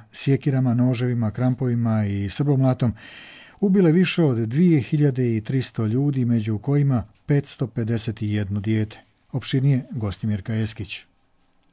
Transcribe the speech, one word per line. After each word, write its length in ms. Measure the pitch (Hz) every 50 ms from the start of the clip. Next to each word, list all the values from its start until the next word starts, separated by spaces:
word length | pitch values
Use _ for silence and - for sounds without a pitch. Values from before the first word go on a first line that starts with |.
| - _
sjekirama, 640 | - - - 139 139 139 - 147 135 131 131 123 113
noževima, 560 | 120 123 127 123 113 127 123 123 120 113 107
krampovima 720 | - 123 127 127 123 - 131 123 117 120 117 113 110 110 104
i 220 | 101 101 101 101 95
srbomlatom 640 | - - 139 147 139 131 135 131 127 - 135 113 - - - - - - - - - - - - - -
ubile 320 | 196 202 185 202 180 160
više 300 | 151 190 180 156 - 180
od 140 | 160 139 120 113
dvije 420 | 117 113 127 156 180 175 160 139
hiljade 560 | - - 160 147 147 143 123 127 127 120 113
i 40 | 110
tristo 460 | 107 - 135 131 120 - - 120 113
ljudi, 380 | 107 113 131 143 147 131 131 120
među 340 | 120 120 113 104 110 107 101
kojima 460 | - 135 143 147 143 139 131 110 90 - _ _ _
petsto 400 | - 147 143 147 - - - 131
pedeset 500 | 110 - 120 113 110 117 110 - 117 107 -
jedno 400 | 110 104 104 104 101 92 101 104
dijete. 380 | 95 110 110 110 107 107 - - _ _ _ _ _ _
Opširnije 500 | - 123 - - 147 131 131 143 135 123 - -
Gostimirka 640 | 202 120 107 101 92 - - 110 104 95 - 117 110
Eskić. 500 | 110 110 - - - 95 - - - - _ _ _ _ _ _ _ _ _ _ _ _ _